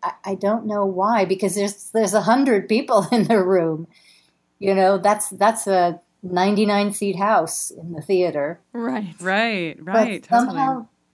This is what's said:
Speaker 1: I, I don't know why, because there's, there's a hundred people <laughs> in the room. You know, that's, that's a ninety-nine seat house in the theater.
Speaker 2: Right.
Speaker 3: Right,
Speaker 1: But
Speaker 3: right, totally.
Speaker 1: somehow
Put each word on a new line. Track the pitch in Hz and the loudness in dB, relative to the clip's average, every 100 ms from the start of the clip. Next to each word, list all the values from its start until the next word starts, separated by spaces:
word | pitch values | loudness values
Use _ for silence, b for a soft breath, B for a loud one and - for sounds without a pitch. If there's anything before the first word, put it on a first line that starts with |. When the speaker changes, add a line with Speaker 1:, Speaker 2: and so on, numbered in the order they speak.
Speaker 1:
I, | 175 - | -10 -10
I | - 196 | -8 -4
don't | 196 226 214 | -2 -2 -4
know | 208 196 | -2 -2
why, | 180 196 233 185 | 0 0 2 0
because | 185 196 202 | -2 -2 -2
there's, | 202 - - | -4 -6 -6
there's | 226 208 | -2 0
a | 208 | 2
hundred | 175 247 277 214 - | 2 2 4 2 2
people | 220 269 233 165 | 0 2 0 2
<laughs> | |
in | 240 | 2
the | 180 220 | 4 2
room. | 185 190 165 156 165 b b b b b _ - | 4 2 2 -4 -8 b b b b b _ -6
You | 196 196 | 0 4
know, | 190 196 | 4 4
that's, | 202 214 - | 2 0 -2
that's | 190 202 226 - | 0 0 2 0
a | 190 175 170 _ _ | 2 2 0 _ _
ninety-nine | 180 180 190 208 208 202 202 | -6 0 2 2 2 2 0
seat | 202 202 180 | -2 -4 -2
house | 202 208 165 - - | 2 2 0 -4 -8
in | - 165 | -10 -12
the | 165 | -10
theater. | 147 190 180 147 143 165 _ | -2 0 0 -2 -4 -8 _
Speaker 2:
Right. | 240 233 254 196 160 | -8 -6 -6 -8 -8
Speaker 3:
Right, | 180 196 233 208 165 - | -2 0 0 -2 -6 -8
Speaker 1:
But | 160 | -2
Speaker 3:
right, | 214 226 190 | 0 0 -2
totally. | - 240 247 | 0 2 2
Speaker 1:
somehow | 170 269 262 - _ _ | 0 -2 -2 -8 _ _